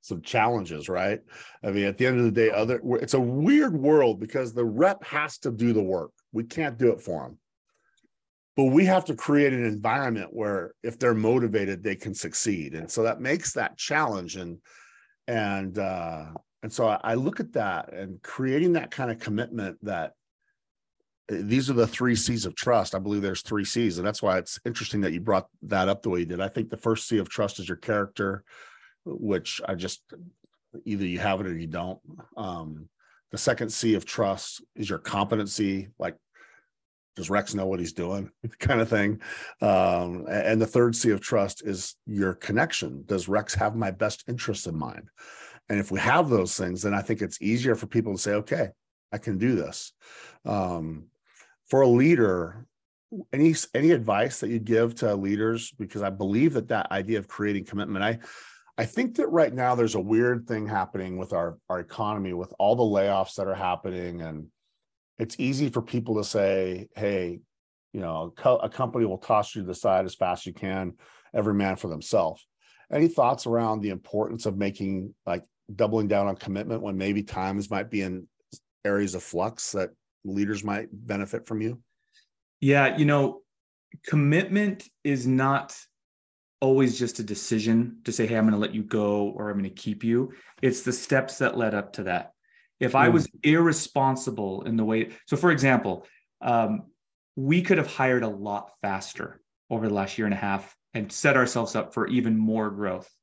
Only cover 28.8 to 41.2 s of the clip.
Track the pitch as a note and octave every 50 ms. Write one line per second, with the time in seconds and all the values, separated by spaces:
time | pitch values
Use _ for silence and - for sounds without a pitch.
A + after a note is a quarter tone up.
28.8 | _ - _ _ _ F3+ - - - G#2 G2 F2+ E2 - - - - - F#2+ E2+
29.8 | F2+ F2+ - - _ _ - E3 F3 F3 _ _ _ _ _ _ _ _ _ -
30.8 | - A2+ G#2 G2 G2 F#2 F2 F2 F#2+ G2+ G2 F#2+ G#2 F#2 E2+ E2 E2 D#2+ D#2 F2
31.8 | F2 F2+ F#2 - _ D3 D3+ F#3 - _ _ - G#2+ F#2+ F2 E2+ D#2+ D#2 D#2 D#2
32.8 | D#2 - _ _ _ _ _ _ _ _ - - - C#3 B2 - B2 G#2+ - -
33.8 | - A2+ A2 F#2+ - - - - A2 G2 G2 - - - - - - _ _ -
34.8 | A2 G2+ G2 D#2+ - - - G2+ G2+ G2+ A#2 G#2+ G#2 G2 - - G#2+ G2 G2 F#2+
35.8 | F#2+ - _ _ - F2 - _ _ _ _ _ - _ _ _ _ _ _ _
36.8 | _ _ _ _ _ _ _ - F2+ D#2+ G2 G#2 G2+ - A2 G2+ F#2+ F#2+ F#2+ F2+
37.8 | F2 D#2+ - - F2 F2 F#2+ G2+ G2 A2 _ _ - A#2+ - _ - - C#3 A#2
38.8 | A2+ A2+ A2+ G#2+ G2+ G#2 G#2+ A2 - - - - - - - _ - G#2 G2 F#2
39.8 | F#2 F#2+ F2+ F2 F2 F2 F2 F2+ - - F#2+ G#2 - F#2 A2+ A2 A2 G#2+ - B2
40.8 | A#2+ A#2+ A#2 - - A#2 G#2 G2